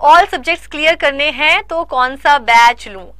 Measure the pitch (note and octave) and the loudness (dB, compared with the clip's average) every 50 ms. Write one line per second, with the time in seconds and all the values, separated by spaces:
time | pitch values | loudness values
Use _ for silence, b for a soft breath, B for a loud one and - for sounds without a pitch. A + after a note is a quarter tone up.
0 | - C#4+ D#4+ E4+ G4 G4 - D#4+ B3 D#4+ E4+ E4 - - - D4 D4+ D#4+ E4+ E4 | 2 4 4 4 4 2 -4 -6 -6 -6 -6 -6 -8 -12 -10 -4 -2 -2 -2 0
1 | E4+ C#4+ C#4 C#4 C#4+ D4+ C4+ B3 D4 D#4 E4 G4 G#4+ - E4 E4 E4+ E4+ - B3+ | -2 -4 -4 -2 -4 -6 -4 -4 -2 -2 -2 -2 -4 -6 -8 -8 -6 -6 -4 -4
2 | B3 B3+ C4+ C#4 - D#4 D4 C#4 A3+ G#3+ A#3 A#3 A#3 A#3+ A#3+ - - A3 G3+ F#3+ | -4 -4 -4 -4 -2 0 0 0 0 2 2 4 4 4 2 0 -6 -16 -18 -18
3 | F3+ E3+ - | -20 -20 -20